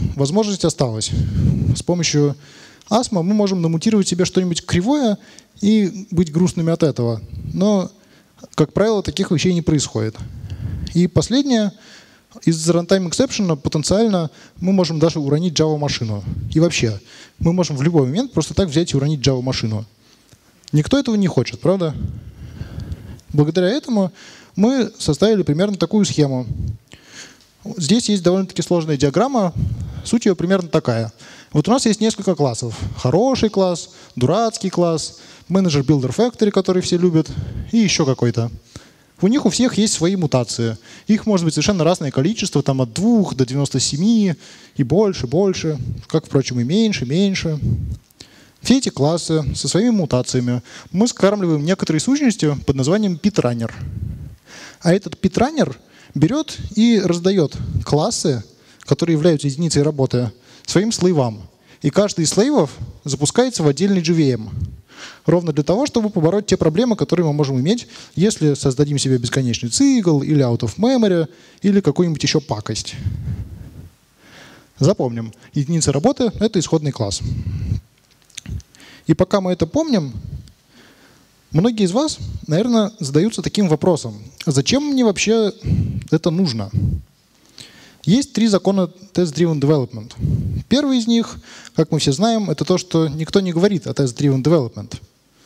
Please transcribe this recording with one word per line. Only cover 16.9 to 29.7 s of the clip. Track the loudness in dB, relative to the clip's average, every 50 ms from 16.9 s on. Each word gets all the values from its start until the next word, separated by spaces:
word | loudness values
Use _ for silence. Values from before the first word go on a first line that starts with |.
| -2 -4 -10 -18 -20 -20 -20 -20 _ -2
мы | 0 0 2
можем | 2 0 -2 -2
в | 0
любой | 0 2 4 4 2
момент | 2 0 -2 -4 -2 -2
просто | -2 -4 -2 -2
так | -2 -2
взять | 0 0 0 0 0 0
и |
уронить | 0 0 0 -2 0
Java-машину. | 0 0 0 0 -2 -4 -4 -4 -4 -4 -4 -6 -8 -10 _ _ _ _ _ _ _ _ -20 _ _ _ _ _ _ -2 0
Никто | 0 0 2 0 0
этого | 0 0 0
не | 0 0
хочет, | 0 2 0 0 -2 -2 -2
правда? | 0 0 0 0 0 -4 -4 -6 -8 -8 -10 -12 -16 -18 -18 -18 -18 -16 -14 -14 -14 -14 -12 -14 -12 -12 -12 -12 -14 -16 -20 -20 -14 -2
Благодаря | 2 2 2 2 2 0 0 0
этому | 0 -2 -4 -2 -2 0 -2 -2 -4 -10 -20 -20 -20 -20 -20 -8 _
мы | 0 2 2 2 2 -2 -2 -6
составили | -6 -4 -2 0 2 2 2 2 2 0
примерно | 0 0 0 0 -2 -2
такую | -2 -2 0 2 2 2
схему. | 2 2 0 0 0 0 -4 -6 -6 -8 -6 -6 -8 -8 -10 _ _ -20 -20 -20 -20 -20 -20 -20 -20 -20 _ _ _ _ _ -14 -12 -8
Здесь | -4 0 2 2 2 2 0
есть | 0 2
довольно-таки | 2 2 2 2 0 -2 -4 -4
сложная | -2 0 0 0 0 0 0
диаграмма. | 0 0 2 2 2 2 2 2 0 0 0 -2 -2 -4 -4